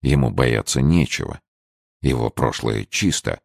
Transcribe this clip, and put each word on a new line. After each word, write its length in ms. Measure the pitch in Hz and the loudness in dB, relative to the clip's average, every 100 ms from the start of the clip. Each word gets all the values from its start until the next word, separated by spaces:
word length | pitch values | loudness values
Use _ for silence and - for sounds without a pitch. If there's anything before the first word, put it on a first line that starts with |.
Ему 300 | 67 69 64 | 4 4 2
бояться 500 | 53 64 57 - - | 2 2 2 -2 0
нечего. 600 | 67 85 69 - - - _ _ _ _ _ _ | 4 4 2 -2 -6 -10 _ _ _ _ _ _
Его 280 | 69 64 57 | -2 0 -2
прошлое 560 | - 64 - 58 53 52 | -2 -2 -2 -4 -4 -4
чисто 560 | - 98 - - 50 | -2 -2 -2 -4 -8